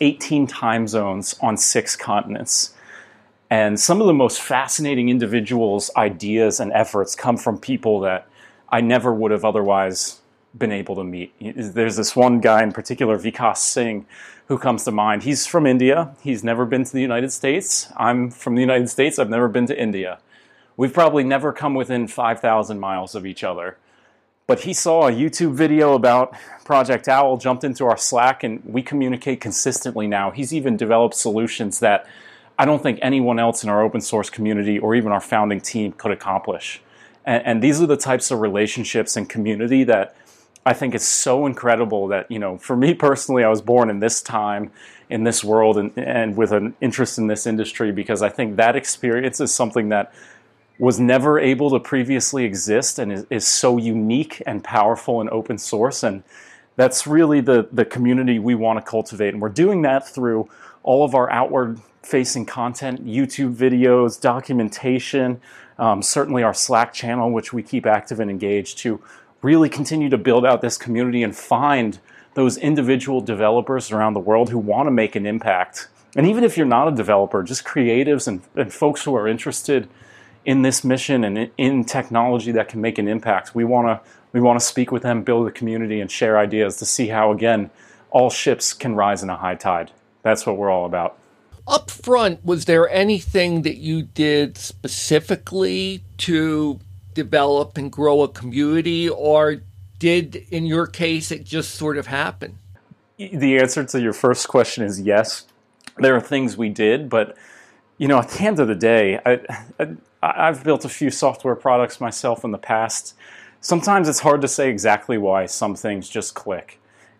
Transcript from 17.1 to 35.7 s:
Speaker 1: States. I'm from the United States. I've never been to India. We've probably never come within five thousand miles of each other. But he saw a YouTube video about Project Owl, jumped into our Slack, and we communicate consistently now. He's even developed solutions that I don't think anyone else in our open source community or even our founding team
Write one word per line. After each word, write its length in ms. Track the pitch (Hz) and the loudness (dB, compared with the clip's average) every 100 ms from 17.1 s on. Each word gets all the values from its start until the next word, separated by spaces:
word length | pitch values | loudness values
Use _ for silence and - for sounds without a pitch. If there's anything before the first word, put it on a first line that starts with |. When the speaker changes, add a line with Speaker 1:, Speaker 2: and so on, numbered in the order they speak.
| 120 135 | -2 -4
Speaker 1:
States. 560 | - 135 156 196 - - - | -4 -2 -2 -2 -6 -6 -2
I'm 360 | 117 123 123 | 0 0 -2
from 240 | - - 120 | -6 -2 0
the 60 | |
United 280 | 127 127 123 | 2 2 0
States. 280 | - 139 - | 0 0 0
I've 100 | 113 | -2
never 180 | 113 120 | 0 0
been 200 | 107 120 | 0 -2
to 120 | 143 | -2
India. 400 | 113 101 92 87 _ _ _ _ _ - | -4 -4 -6 -10 _ _ _ _ _ -4
We've 180 | 131 | -2
probably 300 | 127 160 147 | 2 4 4
never 300 | 131 135 147 | 2 0 -2
come 200 | - 151 | -4 -4
within 340 | 135 127 123 113 | -2 -2 -4 -4
five 320 | - 117 113 | -2 -2 0
thousand 400 | 123 110 104 104 | 0 0 0 -6
miles 360 | 95 95 92 107 | -6 -6 -8 -10
of 100 | 95 | -12
each 180 | 92 | -8
other. 340 | 101 87 87 - _ _ _ _ _ _ - | -8 -8 -10 -14 _ _ _ _ _ _ -2
But 160 | 123 | -2
he 120 | 170 | -2
saw 340 | 180 180 165 147 | -4 0 4 4
a 40 | |
YouTube 420 | 117 156 156 165 | 2 -2 0 -2
video 400 | 135 156 151 151 | 2 2 4 4
about 400 | 135 123 123 127 - - - | 6 6 4 2 -4 -20 -18
Project 440 | - 139 127 123 - | 0 2 4 0 2
Owl, 300 | 131 139 127 | 2 4 2
jumped 260 | 131 127 | 0 -2
into 220 | 147 123 127 | -2 -2 0
our 120 | 110 | 2
Slack, 460 | - 127 123 131 | 0 2 2 2
and 180 | 123 110 - | -4 -8 -8
we 160 | 113 | -6
communicate 600 | 127 147 131 123 139 127 | -4 -2 -2 -2 -4 -6
consistently 640 | 110 98 139 120 131 117 107 | -6 -4 -2 -4 -6 -6 -2
now. 240 | 101 98 | -2 -2
He's 220 | 107 131 | -4 -6
even 240 | 160 135 110 | -2 -2 0
developed 380 | 113 113 117 - | 2 4 4 0
solutions 640 | 117 107 113 - 107 - | -2 -2 -2 -4 -6 0
that 280 | 113 101 - - - - _ - | 2 2 -2 -16 -20 -20 _ 0
I 60 | 143 | 2
don't 160 | 147 | 2
think 180 | 147 107 | 0 -2
anyone 380 | 127 135 123 117 | 0 0 0 2
else 240 | 117 113 | 0 -2
in 60 | 110 | -2
our 140 | 104 | 0
open 180 | 110 113 | 0 -2
source 280 | 104 110 101 | -4 -4 -4
community 500 | - 107 107 101 104 | -4 -2 -2 0 -2
or 160 | 107 117 | 0 0
even 160 | 110 | 2
our 80 | 101 | -2
founding 420 | - 113 104 98 | 0 0 0 -2
team 300 | - | -6